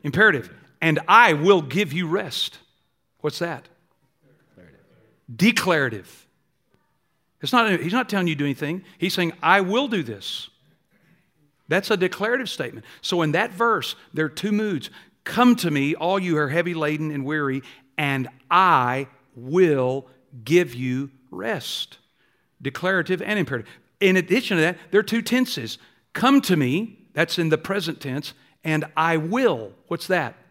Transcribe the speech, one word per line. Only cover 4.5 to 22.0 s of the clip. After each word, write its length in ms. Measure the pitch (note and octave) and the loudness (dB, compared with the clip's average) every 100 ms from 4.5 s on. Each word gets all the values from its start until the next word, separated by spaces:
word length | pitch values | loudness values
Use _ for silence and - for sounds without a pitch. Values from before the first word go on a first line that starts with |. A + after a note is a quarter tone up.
| _ F2 _ _ _ _ _ - | _ -20 _ _ _ _ _ -20
Declarative. 920 | A2+ G#3+ A#3 F#3 D#3+ C3 G#2+ - - _ _ _ _ _ _ _ _ _ _ _ _ | 2 2 2 2 2 2 -4 -14 -20 _ _ _ _ _ _ _ _ _ _ _ _
It's 100 | D3 | 0
not, 260 | B3 A3 F3+ | 2 2 0
he's 140 | D#3+ | 0
not 160 | A#3 B3 | -2 -2
telling 180 | G3+ F3 | -2 0
you 80 | D3 | 0
to 40 | |
do 60 | C#3+ | -2
anything. 380 | C3 D3 F3+ - _ | -2 -4 -6 -10 _
He's 160 | F#3 | -4
saying, 200 | F#3 E3+ - | 0 -2 -2
"I 180 | D#3 G3 | 2 2
will 260 | F#3 A3+ C#4+ | 2 -2 0
do 140 | G#3 | -4
this." 480 | A#2+ G2+ - - - _ _ _ _ _ _ _ _ _ _ _ - | -4 -10 -12 -12 -14 _ _ _ _ _ _ _ _ _ _ _ -4
That's 240 | E3+ G3 | -4 0
a 60 | G#3 | 0
declarative 520 | F3+ - G#3 B3+ A3+ | 0 -2 -4 -4 -4
statement. 360 | - B2+ A2+ - - | -8 -10 -10 -20 -12
So 200 | - F3+ | -4 0
in 120 | D#3 | 0
that 180 | D#3+ A#3 | 0 -2
verse, 440 | F#3 A#3 G3+ B2 - _ | 0 0 0 -4 -12 _
there 120 | D#3 D#3 | -4 -4
are 40 | |
two 220 | D#3 G#3 | -4 -2
moods. 380 | G#3 G#3+ D#3+ - - - _ | -2 -2 -4 -8 -20 -20 _
"Come 320 | - G#3 B3 A#3+ | -6 4 4 4
to 120 | E3+ | 2
me, 240 | D3 C#3 | 0 -2
all 240 | - E3 G3 | -2 -2 -2
you 180 | F3+ D3+ | 0 0
are 120 | C#3+ | 0
heavy 240 | D#3+ F3 | 0 -2
laden 380 | E3 D3+ D3+ D#3 | -2 -2 -2 -4
and 140 | C#3+ C3 | -6 -4
weary, 360 | D#3 C#3 C3+ C3 - _ - | -2 -2 -4 -8 -20 _ -2
and 300 | D3 C#3 B2+ _ _ | -2 0 -4 _ _
I 580 | F3 F#3 D3+ B2 C3 C3+ _ _ A#2+ | 4 6 4 2 -2 -6 _ _ -18
will 720 | B2+ E3+ F3 C#3 B2+ C3+ - _ _ B2+ | -2 2 4 4 0 -2 -10 _ _ -18
give 300 | A2 E3+ E3 | 2 2 2
you 380 | B2 B2+ B2+ C#3 _ _ | -4 -4 -4 -6 _ _
rest." 680 | F2+ A3 F#3 - - - - | -10 -6 -6 -6 -10 -10 -14